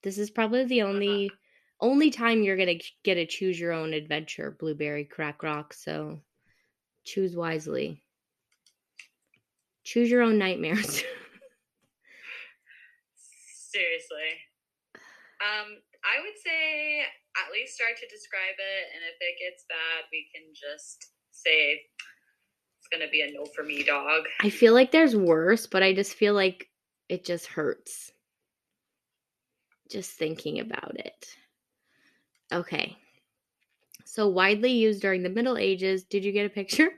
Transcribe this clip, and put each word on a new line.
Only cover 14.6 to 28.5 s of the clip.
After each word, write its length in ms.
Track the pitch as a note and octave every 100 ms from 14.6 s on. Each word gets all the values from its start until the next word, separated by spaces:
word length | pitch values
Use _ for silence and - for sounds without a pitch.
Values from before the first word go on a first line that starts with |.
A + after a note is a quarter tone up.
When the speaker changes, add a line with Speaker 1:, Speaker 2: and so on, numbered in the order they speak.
| _ _ _ - - - - _
Speaker 2:
Um, 380 | G3+ G#3+ G#3 - _ _
I 160 | F#3 B3
would 160 | F4+ G#4
say 560 | F4+ D#4+ D#4 D4+ D4+ D4+
at 520 | C#4+ - _ - F3+
least 220 | G3+ B3+
start 220 | - A#3 A#3
to 100 | A#3
describe 500 | G#3+ - G3 F#3+ F#3+
it, 300 | G3 G3 F3+
and 80 | D#3+
if 120 | E3 E3
it 180 | F3 F3
gets 240 | F3+ F3 _
bad, 360 | E3 E3 E3 D#3
we 140 | D#3+ D3+
can 100 | E3 D#3
just 540 | D3+ C#3+ D3+ - - - _ _
say, 500 | - - D#3 D3 D3+ - _ - - _ _ _ _ _ _
"It's 100 | -
gonna 180 | E3 D3+
be 140 | D3+
a 80 | C#3+
no 140 | C#3+ D3
for 160 | -
me, 200 | D3 C#3+
dog." 420 | D3 D3 C#3+ D#3+ D#3 -
Speaker 1:
I 100 | G#3
feel 240 | - A#3
like 160 | A#3 B3+
there's 260 | D#4+ D#4+ A3+
worse, 500 | F3+ D#3+ E3 A3+ -
but 160 | F#3+
I 100 | F#3+
just 200 | F#3+ G3+
feel 200 | - G#3
like 340 | G#3 F#3+ F#3 - _ _ _ _
it 160 | F3+
just 220 | - F3 -
hurts. 680 | - D3 - - - - _ _ _ _